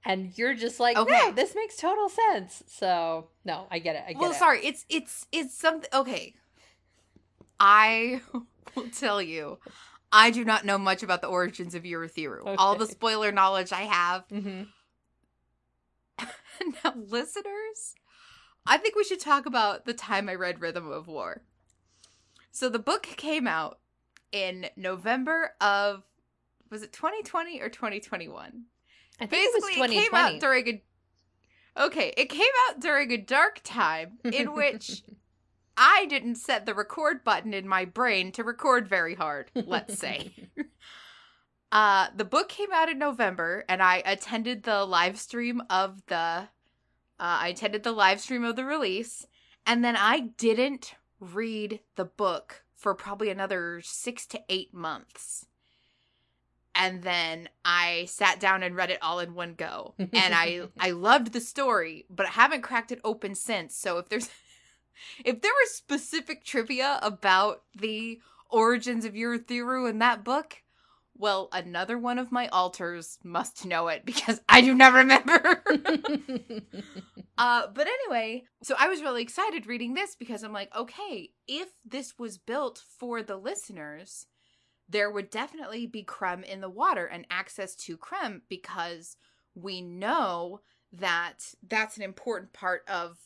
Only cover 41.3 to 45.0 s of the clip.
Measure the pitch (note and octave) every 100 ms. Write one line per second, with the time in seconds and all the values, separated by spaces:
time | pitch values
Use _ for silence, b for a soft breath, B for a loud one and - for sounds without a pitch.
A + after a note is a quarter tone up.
41.3 | B B _ _ G#3+ G#3+ G3 F#3 G3 G3+
42.3 | C#4+ G4+ - G4+ F4+ D#4+ C#4 C#4+ B3 G#3+
43.3 | F#3 E3 F#3 - F#3 F#3 F3+ - G3 -
44.3 | A3+ A3+ B3 A#3 G#3 G3 F3+